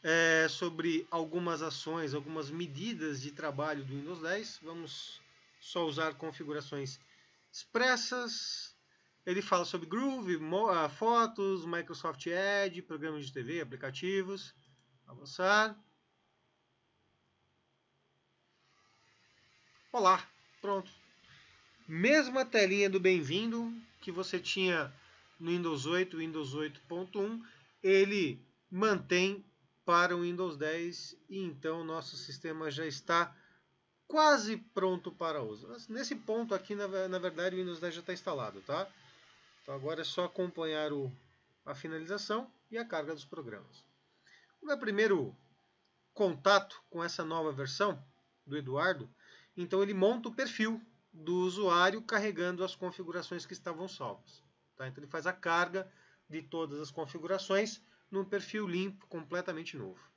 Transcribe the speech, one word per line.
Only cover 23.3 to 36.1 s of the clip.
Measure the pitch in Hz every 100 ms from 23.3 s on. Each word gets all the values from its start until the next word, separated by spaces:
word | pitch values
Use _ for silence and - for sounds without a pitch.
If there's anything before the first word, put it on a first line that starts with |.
| 175 226 233 233 233 - _
que | -
você | 170 185 185
tinha | - 196 185 170 135 - - - _ _
no | 165
Windows | 175 170 147 139
oito, | 175 185 165
Windows | 160 156 139 147
oito | 151 143 _
ponto | 175 185 202
um, | 202 226 - - _ _
ele | 190 196 196 202 156 - - _ _
mantém | 180 214 190 135 180 190 202 - _ _ _ -
para | 170 175 175
o |
Windows | 175 175 185 147
dez | 156 165 170 170 - - _
e | 190
então | 185 135 156 165
o |
nosso | 160 160 - 139
sistema | 131 139 165 160 156
já | 135 160
está | 139 - 170 170 - _ _ _ _ _ _ _
quase | 311 311 269 208 214
pronto | - - 185 180 175
para | 156 165 151
uso. | 113 107 -
Mas | 240 226
nesse | 220 254